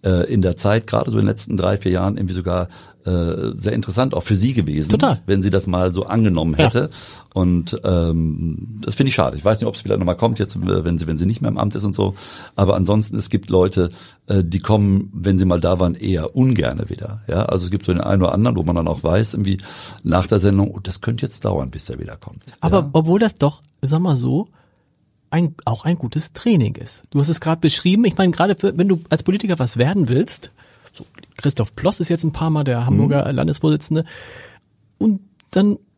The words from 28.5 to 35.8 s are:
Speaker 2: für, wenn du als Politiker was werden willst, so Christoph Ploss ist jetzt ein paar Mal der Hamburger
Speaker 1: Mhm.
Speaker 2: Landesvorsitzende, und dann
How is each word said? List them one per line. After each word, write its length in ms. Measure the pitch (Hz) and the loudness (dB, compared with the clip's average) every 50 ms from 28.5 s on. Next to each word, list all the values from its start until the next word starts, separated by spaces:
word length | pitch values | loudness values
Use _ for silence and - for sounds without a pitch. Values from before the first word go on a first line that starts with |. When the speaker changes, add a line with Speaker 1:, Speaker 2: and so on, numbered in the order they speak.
| 202 | 2
Speaker 2:
für, 220 | 196 - 196 - 147 | 2 0 -2 0 2
wenn 100 | 180 202 | 2 2
du 140 | 190 160 170 - | 2 0 0 -2
als 140 | - 160 - | -2 0 2
Politiker 340 | - 185 208 - 202 180 165 | 0 0 0 0 -2 0 0
was 200 | 127 120 - 113 | 0 -2 2 2
werden 300 | 120 143 190 208 160 113 | 2 2 2 2 2 2
willst, 420 | 123 135 214 - - - - - _ _ - _ _ _ _ - _ | 2 0 0 0 -4 -12 -12 -16 _ _ -20 _ _ _ _ -20 _
so 120 | - - _ _ - - _ _ - | -20 -20 _ _ -20 -20 _ _ -4
Christoph 380 | - 143 135 - 113 - - | -2 -2 0 0 -2 -4 -4
Ploss 240 | - - 175 196 - | -2 -2 -2 0 0
ist 80 | 175 - | -2 -2
jetzt 140 | 170 165 165 | -2 0 0
ein 100 | 160 151 | -2 -2
paar 160 | - 165 160 | 0 -2 0
Mal 140 | 156 151 147 | 0 0 0
der 200 | 139 123 117 120 | 0 0 0 0
Hamburger 420 | 123 - - 139 139 139 139 - - | 2 2 4 4 4 2 2 0 0
Speaker 1:
Mhm. 60 | 143 127 | -2 0
Speaker 2:
Landesvorsitzende, 680 | 131 160 151 - - 156 151 151 - - 156 156 160 - - - - - - - - - - _ _ _ _ _ _ _ _ _ | 0 -2 -2 0 2 2 2 2 0 -2 -2 -2 -2 -4 -8 -20 -20 -20 -20 -20 -20 -20 -20 _ _ _ _ _ _ _ _ _
und 220 | - 220 208 190 - _ _ _ - _ | 0 2 2 0 -4 _ _ _ -20 _
dann 300 | - 185 202 208 208 - | 0 2 4 4 2 0